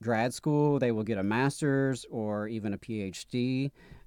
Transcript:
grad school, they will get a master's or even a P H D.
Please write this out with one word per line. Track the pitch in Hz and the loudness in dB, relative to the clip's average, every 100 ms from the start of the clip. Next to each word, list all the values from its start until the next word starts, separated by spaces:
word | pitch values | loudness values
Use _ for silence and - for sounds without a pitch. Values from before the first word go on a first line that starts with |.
grad | 113 110 123 | 0 2 0
school, | - 156 147 147 139 | 0 0 4 4 4
they | 123 | 2
will | 110 | 0
get | 107 101 | 0 0
a | |
master's | 98 113 139 - 147 135 135 127 - | 2 2 2 0 2 2 2 0 -4
or | 120 107 104 107 | -6 -2 -2 -2
even | 113 104 | -4 -4
a | 98 | -4
P | - 110 | -4 -4
H | 95 - - | -4 -6 -6
D. | 123 123 131 139 - - - | -2 0 0 -2 -6 -20 -20